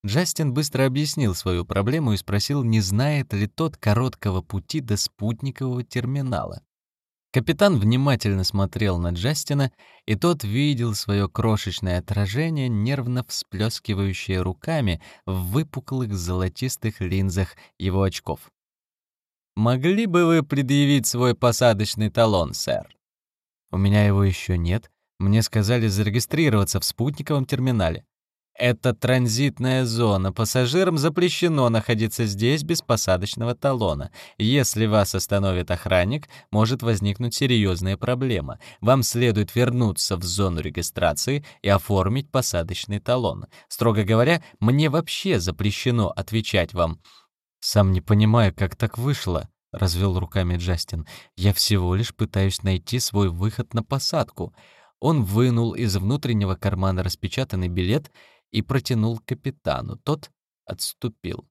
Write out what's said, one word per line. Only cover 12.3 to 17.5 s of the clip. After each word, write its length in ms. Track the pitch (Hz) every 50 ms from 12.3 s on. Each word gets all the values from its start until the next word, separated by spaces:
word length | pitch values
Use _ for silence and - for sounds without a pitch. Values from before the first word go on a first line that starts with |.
| 98 131 156 165 160 147 131 127
нервно 560 | 117 101 104 120 139 135 120 120 123 123 123 -
всплескивающее 1120 | - - - _ - 92 104 113 - - _ - 107 92 98 98 95 - - - 95 92
руками 600 | 90 90 92 _ - - 165 156 123 98 85 82 - - - - _
в 260 | - 95 95 90 90
выпуклых 640 | 98 143 160 151 - 131 - - 131 131 127 110 101
золотистых 840 | 95 85 87 90 90 92 90 - - 123 127 - - - 110 - -
линзах 540 | 95 90 87 95 95 95 85 95 95 -